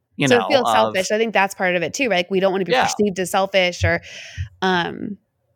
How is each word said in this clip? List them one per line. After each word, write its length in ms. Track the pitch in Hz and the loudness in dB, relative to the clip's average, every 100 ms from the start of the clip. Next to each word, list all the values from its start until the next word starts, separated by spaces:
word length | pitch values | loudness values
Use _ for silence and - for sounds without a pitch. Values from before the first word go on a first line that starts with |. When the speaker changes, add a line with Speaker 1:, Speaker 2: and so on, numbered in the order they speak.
| _ - | _ -2
Speaker 1:
You 120 | 269 | 2
Speaker 2:
So 80 | 240 | 2
Speaker 1:
know, 60 | |
Speaker 2:
it 100 | - | 2
feels 160 | 277 233 | 2 2
Speaker 1:
of 40 | |
Speaker 2:
selfish. 380 | 220 220 190 190 | 2 2 0 -2
I 80 | 214 | -2
think 140 | 226 | 0
that's 200 | 196 196 | 0 0
part 200 | - 185 | 0 -2
of 80 | 175 | 0
it 100 | 160 | -2
too, 140 | - 262 | -2 -2
right? 100 | 180 | 0
Like, 120 | 180 | 0
we 80 | 196 | 0
don't 140 | 190 | 2
wanna 120 | 190 | 0
be 80 | 185 | 0
Speaker 1:
Yeah. 120 | 254 | 0
Speaker 2:
perceived 340 | - - 208 180 | 0 0 -2 -2
as 120 | 180 | -2
selfish 520 | 202 196 196 180 175 | 0 0 2 0 0
or, 180 | 170 165 - - - - - - | 0 0 -4 -18 -14 -10 -10 -4
um, 560 | 185 180 170 50 - 196 _ _ _ | 0 0 -2 -6 -10 -12 _ _ _